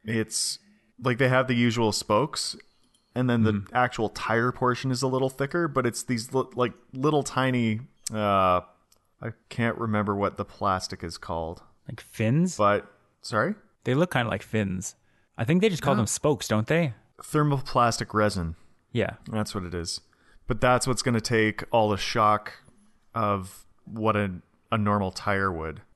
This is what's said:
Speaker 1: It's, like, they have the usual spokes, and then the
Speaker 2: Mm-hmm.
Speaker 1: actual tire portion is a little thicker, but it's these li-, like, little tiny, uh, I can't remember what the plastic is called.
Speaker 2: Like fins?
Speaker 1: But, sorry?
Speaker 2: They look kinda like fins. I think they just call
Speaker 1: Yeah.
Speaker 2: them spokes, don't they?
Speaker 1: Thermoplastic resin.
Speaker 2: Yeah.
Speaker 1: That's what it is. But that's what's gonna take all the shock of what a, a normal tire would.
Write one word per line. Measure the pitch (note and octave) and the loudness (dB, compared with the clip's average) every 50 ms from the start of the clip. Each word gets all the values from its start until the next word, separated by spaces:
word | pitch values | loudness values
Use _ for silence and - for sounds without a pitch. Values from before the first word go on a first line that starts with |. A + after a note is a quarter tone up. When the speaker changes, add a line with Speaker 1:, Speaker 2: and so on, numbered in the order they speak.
| _ | _
Speaker 1:
It's, | A2 A#2 A2+ G#2+ - - - - - - - _ _ _ _ _ _ _ - | -2 -2 -2 -2 -2 -4 -4 -4 -4 -6 -10 _ _ _ _ _ _ _ -4
like, | A#2 B2+ B2 | -2 -2 2
they | A2+ C#3 B2+ | 2 2 4
have | B2+ C3 B2+ | 4 2 2
the | B2+ B2 | 2 2
usual | A#2 A#2+ A#2+ A2 A#2+ A#2 G#2+ | 2 2 2 2 2 2 2
spokes, | G2+ - - - G#2+ G#2+ C3+ D#3 - - - - - - - _ _ _ _ _ _ _ _ _ _ | 0 -2 0 2 2 2 2 0 -4 -6 -6 -6 -8 -12 -18 _ _ _ _ _ _ _ _ _ _
and | A#2+ B2+ | -2 0
then | B2 A#2+ A#2 A2 | 2 4 4 4
the | G#2+ G#2 | 4 2
Speaker 2:
Mm-hmm. | G2+ G2+ - - | 0 -4 -2 0
Speaker 1:
actual | B2 B2 B2 - - A2 G2+ | 0 0 0 0 -2 -4 -4
tire | - - - - A2+ A#2 A#2 B2+ | -4 -6 -2 0 0 2 2 0
portion | B2 - B2+ B2 A#2+ - - C3+ | 0 0 0 0 0 0 -2 -4
is | B2+ A#2+ | -2 0
a | C3+ | 0
little | C3 B2+ C3 C3+ C3+ | 0 0 0 -2 -2
thicker, | - - C#3 C#3 - F3 E3+ | -2 -4 -4 -2 -2 -2 -2
but | D#3+ C3+ C3 B2 | 0 -2 0 0
it's | A#2+ G#2+ - - | 0 -2 -2 -4
these | - B2+ A2+ A2 - B2+ | -4 -4 -4 -4 -2 -2
li-, | C3 B2 - - | -2 -2 -2 -2
like, | A#2+ B2 A#2 - - _ _ - | -2 -2 -2 -2 -10 _ _ -8
little | B2+ C3 D3+ D3+ D3 C3 | -2 0 2 2 2 0
tiny, | - - C3 C3 C3 B2+ B2 A#2 A2+ A2 A2+ C3 - _ _ _ - A2 | 0 0 0 0 2 2 2 2 0 0 -2 -6 -14 _ _ _ -8 -4
uh, | G#2+ G#2 G2+ G2+ G2 F#2+ F#2 F2+ F2+ F2+ - _ _ _ _ _ _ _ _ _ _ | -2 2 2 4 4 4 4 4 2 0 -4 _ _ _ _ _ _ _ _ _ _
I | - A#2 A2 _ _ _ | -12 -12 -12 _ _ _
can't | - - A#2 A#2 - - | -4 -2 -2 -2 -2 -2
remember | A#2 A2 G#2+ G#2 G#2 G#2 G2+ | -2 -2 0 0 0 0 0
what | G2+ G2+ F#2+ - | 0 0 -2 -2
the | - G2 | -4 -8
plastic | - - - G2+ G2+ F#2 F#2 - - F#2+ - - | -8 -8 -4 -2 0 0 0 -2 -6 -10 -8 -8
is | E2+ - | -10 -10
called. | - - - F2 E2 D#2+ D#2+ F2+ - - - _ _ _ | -12 -8 -6 -6 -4 -4 -6 -8 -12 -16 -20 _ _ _
Speaker 2:
Like | - A#2+ - | -14 -14 -14
fins? | - - - - A2 A2 C3 D#3 F3 F#3 D#3+ | -16 -20 -6 -2 0 2 2 2 2 0 2
Speaker 1:
But, | - G#2 G2+ G#2 G2+ - - _ _ _ _ _ _ - | 4 4 4 4 2 0 -6 _ _ _ _ _ _ -12
sorry? | - A#2+ G#2+ A#2+ E3+ G#3+ - _ _ _ _ _ | -4 0 0 0 0 -2 -6 _ _ _ _ _
Speaker 2:
They | B2 B2 | -2 2
look | C#3+ F3 F3 - | 2 0 0 0
kinda | C3+ A#2+ G#2+ | -2 0 0
like | F#2+ - - | -4 -6 -6
fins. | - - A2 G#2+ F#2+ F#2 F#2 F#2 - - _ _ _ _ _ _ _ _ | -4 -2 -2 0 0 -4 -6 -8 -10 -14 _ _ _ _ _ _ _ _
I | - - | -6 0
think | G#2+ E3 F3+ | 2 2 4
they | G3 A3+ | 4 2
just | F3+ C3 | 0 0
call | A#2 C3+ C3+ | 0 2 2
Speaker 1:
Yeah. | B2+ | 2
Speaker 2:
them | A2 | 2
spokes, | G#2 - - - D3+ D3 - - | 0 -2 0 0 0 0 0 0
don't | - A2 G#2+ A2+ | 0 0 0 2
they? | - D3+ E3+ E3+ C3+ A2 - _ _ _ - - | 2 0 0 0 -2 -4 -8 _ _ _ -20 -14
Speaker 1:
Thermoplastic | - - D3+ D3+ D3 C#3 C3+ - - - C3 A#2+ A#2 A2 - A2+ - - | -2 0 2 2 2 2 0 -2 -2 2 2 4 2 2 -2 -6 -2 2
resin. | G#2+ G#2+ G#2 - F#2+ E2+ E2 E2 - - - _ _ _ _ | 2 2 2 2 0 -4 -4 -6 -10 -16 -20 _ _ _ _
Speaker 2:
Yeah. | - A#2+ G2+ - A2 - - - | -2 -2 -2 -2 -4 -12 -12 -6
Speaker 1:
That's | G#2 G#2+ G#2+ - - | -4 -4 -4 -4 -6
what | G#2 F2+ | -8 -8
it | F2 E2+ | -6 -6
is. | F2 E2+ - - - _ _ _ _ _ _ - - _ | -6 -6 -6 -8 -10 _ _ _ _ _ _ -20 -16 _
But | - B2 - | -4 -2 0
that's | - B2+ B2 B2 - | 4 4 4 4 2
what's | C3 B2 - | 0 -2 0
gonna | - C3 A#2+ A2+ | 0 0 0 0
take | - - A#2+ A2 A2 G#2+ G2 - - - | 0 2 2 2 2 2 0 -4 -6 0
all | - A#2 A2 G#2+ | 2 4 4 4
the | G#2 | 2
shock | F#2+ - - - A#2+ G#2+ G#2 G#2+ G#2 - - - - _ - _ _ _ _ _ _ _ _ - | 0 -2 -2 0 4 4 4 4 2 -2 -8 -18 -18 _ -20 _ _ _ _ _ _ _ _ -4
of | A#2 G#2+ G#2 G2+ G2 F#2 F#2+ - - - - _ _ _ | -2 0 0 0 -2 -4 -10 -16 -20 -20 -20 _ _ _
what | - G2+ A2 G#2+ A2 G#2+ | -14 -8 -2 0 0 2
a, | G#2 G2+ G2 F#2 E2+ _ _ _ _ _ _ | 2 0 -2 -4 -8 _ _ _ _ _ _
a | A#2 | -2
normal | A2 G#2 G#2 G#2 G#2 G2 F#2+ | 0 2 2 2 2 0 -2
tire | - - - G#2 G2+ G2 G2 G2 | -4 -4 -2 -2 0 2 0 0
would. | F2+ D#2 D#2 D#2+ D#2 - - _ _ | -2 -2 -6 -8 -10 -12 -18 _ _